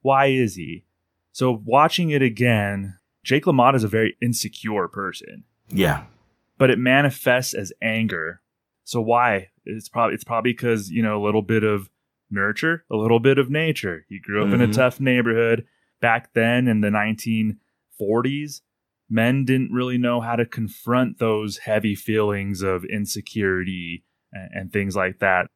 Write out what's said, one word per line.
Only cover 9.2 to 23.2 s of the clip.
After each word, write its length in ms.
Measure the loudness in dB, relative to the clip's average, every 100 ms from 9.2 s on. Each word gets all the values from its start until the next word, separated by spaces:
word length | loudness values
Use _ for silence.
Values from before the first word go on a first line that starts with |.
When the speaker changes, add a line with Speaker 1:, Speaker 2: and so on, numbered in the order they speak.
| 4 0 -4 _
Speaker 1:
It's 240 | -14 -14 -8
prob-, 240 | -2 -2
it's 120 | -2
probably 280 | -4 -2 -2
'cause, 360 | -2 -2 -2 -2
you 120 | -2
know, 200 | 0 0
a 20 |
little 180 | 2 0
bit 220 | 2 0
of 260 | 2 -2 -6 _ _ _ _
nurture, 540 | -2 -2 0 -2 -2 _
a 60 | -2
little 220 | 4 4
bit 180 | 4 2
of 120 | 2
nature. 560 | 0 -2 -2 -6 -8 _
He 100 | -14
grew 220 | -4 0
up 100 | 2
in 60 | 2
a 60 |
Speaker 2:
Mm-hmm. 60 | 2
Speaker 1:
tough 260 | 4 2 2
neighborhood. 680 | 0 2 2 2 2 0 -4 _ _ _
Back 320 | 0 0 0
then 340 | 0 2 2 2
in 140 | 2
the 100 | 2
nineteen 680 | 0 -2 -4 -4 -2 -2 -6 _ _ _ -8
forties, 640 | 0 0 0 -4 -10 -14 _ _ _ _ _
men 360 | 0 2 0
didn't 260 | 2 0 0
really 260 | -2 -2 0
know 220 | 0 -2
how 160 | -2
to 100 | -2
confront 760 | -2 -4 -8 -8 -2 0 0 0
those 400 | 0 0 -4 -8
heavy 360 | -2 0 0
feelings 680 | -4 -2 0 0 -2 -6 -4
of 220 | -2 -4
insecurity 1200 | -4 -6 -6 -8